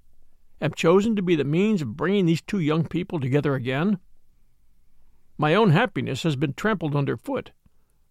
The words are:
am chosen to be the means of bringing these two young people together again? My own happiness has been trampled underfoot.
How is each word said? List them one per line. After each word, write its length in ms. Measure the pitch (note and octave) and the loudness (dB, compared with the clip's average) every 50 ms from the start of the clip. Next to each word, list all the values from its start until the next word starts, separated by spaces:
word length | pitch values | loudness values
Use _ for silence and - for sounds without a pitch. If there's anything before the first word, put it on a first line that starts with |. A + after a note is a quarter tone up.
| - - - - - - - - - - - - | -20 -20 -20 -20 -20 -20 -20 -20 -20 -20 -10 -6
am 120 | - D3+ | -6 -4
chosen 440 | - - - E3 F3+ G3+ G3+ A#3 A3 | -2 0 4 4 6 4 4 2 0
to 60 | G3+ | 0
be 120 | F#3 F3+ F3 | 0 0 0
the 100 | D3+ C3 | 0 0
means 380 | C#3 D3+ E3+ G3+ A3 A3 F#3 | 0 0 2 2 2 0 0
of 140 | D3+ A#2 G#2 | -2 -4 -6
bringing 280 | - C#3+ F3+ G3+ G#3 F#3 | -4 -2 0 2 2 2
these 160 | D#3+ E3+ - | 2 2 0
two 200 | - - - G3+ | -2 -4 -4 -2
young 260 | D#3 C#3+ D#3 E3 D#3 | 0 0 0 0 0
people 320 | - - D#3+ F3+ - - D#3+ | -2 -2 -6 -4 -4 -6 -4
together 360 | C3 B2+ C3 D3 C3+ D3+ C3+ | -2 0 0 0 2 0 -2
again? 440 | B2+ A2+ B2 C3 C3+ E3+ G#3+ G#3 - - - - - - - - _ - _ _ _ _ - _ _ - - - - - - - - - - - | -2 -2 -4 -2 0 0 0 -2 -2 -6 -12 -20 -20 -20 -20 -20 _ -20 _ _ _ _ -20 _ _ -20 -20 -20 -20 -20 -20 -20 -20 -20 -14 -6
My 180 | - D3 D3+ D#3+ | -2 0 2 2
own 160 | G3+ A#3 G3 | 4 4 4
happiness 520 | C#3+ F#3 B3 C#4+ - C#3 A#2+ A2+ C3+ A#2+ | 4 4 2 0 -2 -4 -6 -4 -4 -4
has 140 | - E3 C#3+ | -2 -2 -2
been 180 | B2+ D#3 D3 C3 | -2 -4 -4 -4
trampled 400 | - - G#3+ A3 E3+ F3 D3 C#3+ | -4 -2 -2 -2 -2 -2 -2 -2
underfoot. 560 | C#3+ C#3 C3+ B2+ A#2 - - C#4 - - - - _ _ _ _ _ _ _ _ _ _ _ | -2 -2 -2 -4 -6 -6 -8 -8 -8 -8 -10 -18 _ _ _ _ _ _ _ _ _ _ _